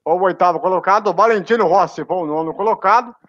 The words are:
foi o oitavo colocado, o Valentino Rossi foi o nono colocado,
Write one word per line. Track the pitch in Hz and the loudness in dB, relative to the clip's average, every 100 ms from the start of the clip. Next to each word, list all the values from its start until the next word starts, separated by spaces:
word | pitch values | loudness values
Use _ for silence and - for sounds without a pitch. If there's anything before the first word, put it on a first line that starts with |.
foi | - | -4
o | 180 | 0
oitavo | 185 170 180 160 | 0 2 0 2
colocado, | 170 185 185 202 208 | -2 -2 2 0 0
o | |
Valentino | 175 220 220 170 233 185 | 2 2 2 0 0 2
Rossi | 190 175 - | 2 0 -4
foi | 139 180 | -6 -6
o | 156 | -4
nono | 156 160 | -4 -6
colocado, | 156 208 208 190 226 240 - | -4 -2 -2 2 0 0 -12